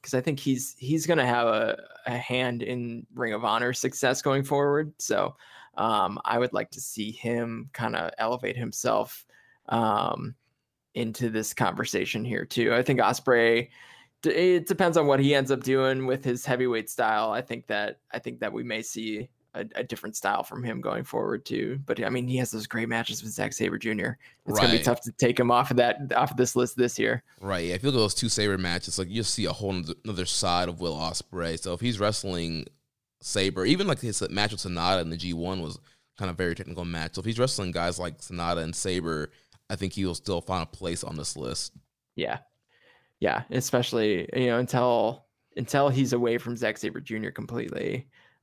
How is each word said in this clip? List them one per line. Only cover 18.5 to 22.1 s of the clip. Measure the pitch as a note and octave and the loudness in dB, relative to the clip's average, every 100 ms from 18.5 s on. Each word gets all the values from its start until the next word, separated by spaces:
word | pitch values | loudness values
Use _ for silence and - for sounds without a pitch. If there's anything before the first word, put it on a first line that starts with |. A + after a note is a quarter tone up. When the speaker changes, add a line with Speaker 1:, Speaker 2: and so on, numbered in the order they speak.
Speaker 1:
we | A2 | -4
may | B2 A2 | -4 -6
see | A2+ - A2+ G#2+ A2+ _ _ | -6 -6 -6 -6 -8 _ _
a, | - G#2+ - | -10 -8 -6
a | |
different | B2+ A2+ - A2 | -6 -6 -8 -4
style | G2 G2+ | -2 0
from | - - | -2 -6
him | A#2+ A#2 | -6 -4
going | - A2+ C3+ | -4 -4 -4
forward | - G#2 A2 - | -2 -2 -4 -4
too. | G#2+ G#2 C3+ C#3 | -4 -4 -4 -4
But | - | -4
I | |
mean, | A2+ | -2